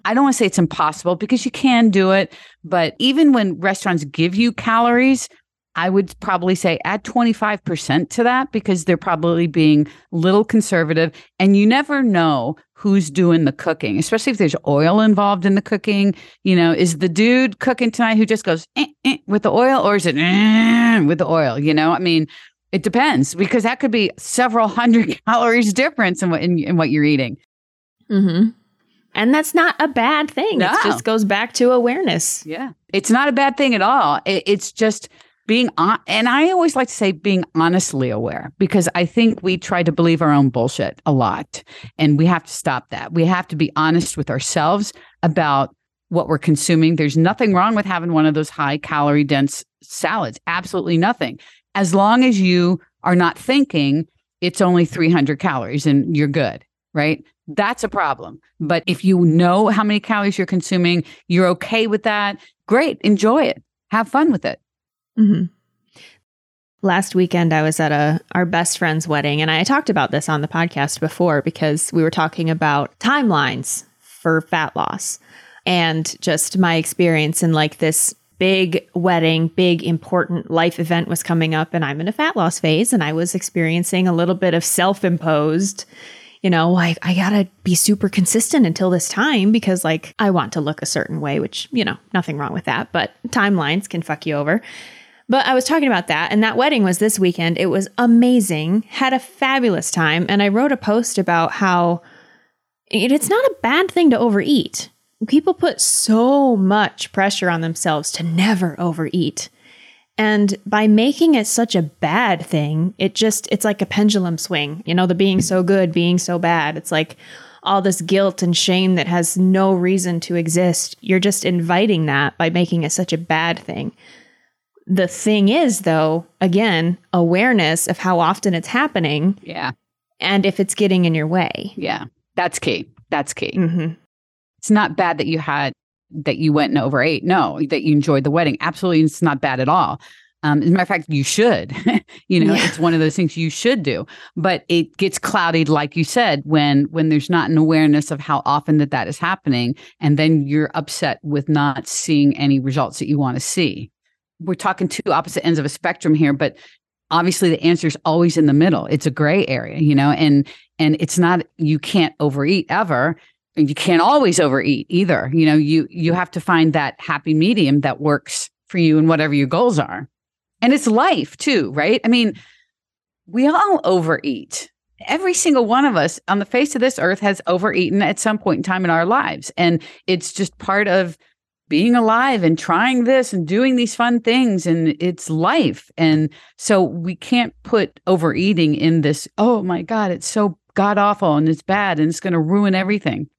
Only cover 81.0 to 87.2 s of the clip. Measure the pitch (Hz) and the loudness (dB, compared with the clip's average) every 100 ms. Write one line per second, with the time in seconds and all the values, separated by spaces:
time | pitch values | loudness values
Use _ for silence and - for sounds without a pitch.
81 | 165 170 - 170 160 156 160 170 147 143 | -2 -4 -2 0 0 -2 -2 -4 -4 -6
82 | 170 220 302 359 170 - 160 156 233 220 | -6 -4 -4 -2 -2 -2 0 0 2 0
83 | 151 156 175 185 - - 160 170 180 185 | 0 -2 -4 -6 -6 -4 -2 -2 -2 0
84 | 185 170 175 185 185 165 - - 185 196 | 0 0 0 0 0 0 -2 0 0 0
85 | 185 170 165 151 151 160 196 - - - | -2 -2 0 0 0 0 -2 -6 -16 -20
86 | - - - _ 190 170 165 180 170 165 | -20 -20 -20 _ 0 2 2 2 0 -2
87 | - 180 | -2 -2